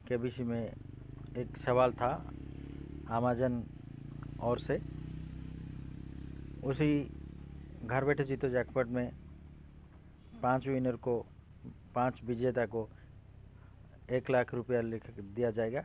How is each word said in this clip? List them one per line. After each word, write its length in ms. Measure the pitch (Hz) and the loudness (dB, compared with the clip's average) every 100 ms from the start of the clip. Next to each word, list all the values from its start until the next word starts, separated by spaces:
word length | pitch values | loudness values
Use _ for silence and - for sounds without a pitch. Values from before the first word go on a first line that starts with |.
| - | 0
केबीसी 340 | 123 123 117 | 0 0 -2
में 300 | 120 117 110 - - - - - - 123 | -2 0 -2 -8 -12 -14 -14 -12 -8 -6
एक 200 | 120 - | -6 -2
सवाल 360 | - 123 127 | 4 8 8
था 380 | 120 123 165 - - - - - - - - - | 6 0 0 -6 -10 -10 -10 -10 -10 -10 -10 -2
Amazon 500 | 117 123 120 127 120 107 - - - - - - - | 2 4 4 2 2 -4 -10 -12 -12 -12 -10 -10 -2
ओर 180 | 120 120 | 0 0
से। 240 | - 143 - - - - - - - - - - - - - - - - - - | 0 -2 -2 -8 -8 -8 -8 -10 -10 -10 -10 -10 -10 -10 -10 -10 -10 -10 -10 -4
उसी 400 | 135 135 151 147 131 - - - - - - - | -2 4 6 6 2 -6 -12 -12 -12 -12 -12 -10
घर 200 | 110 127 | 0 4
बैठे 200 | 135 143 | 4 4
जीतो 240 | 135 135 135 | 2 2 4
जैकपॉट 380 | 123 113 131 120 | 4 2 2 2
में 260 | 123 123 - - - - - - - - - - - - 113 | 2 -2 -6 -16 -16 -16 -18 -18 -18 -20 -20 -20 -20 -18 0
पांच 260 | 123 131 127 | 2 4 2
winner 280 | 135 127 117 | 2 2 0
को, 300 | 127 120 - - - - 123 - - | 0 0 -2 -16 -20 -16 -16 -16 -4
पांच 300 | 123 127 123 | 2 2 0
विजेता 420 | 113 117 127 120 113 | -4 2 2 4 2
को 220 | 113 107 - - - - - - - - - - - - | 0 -4 -10 -18 -20 -20 -20 -20 -18 -20 -20 -20 -18 0
एक 200 | 127 123 | 0 6
लाख 240 | 127 120 | 4 4
रुपया 260 | 123 117 120 | 0 2 2
लिख 300 | 117 113 - | 2 -4 -6
दिया 400 | 117 101 104 120 | -10 -8 2 2
जाएगा। 340 | 110 113 131 | 4 2 0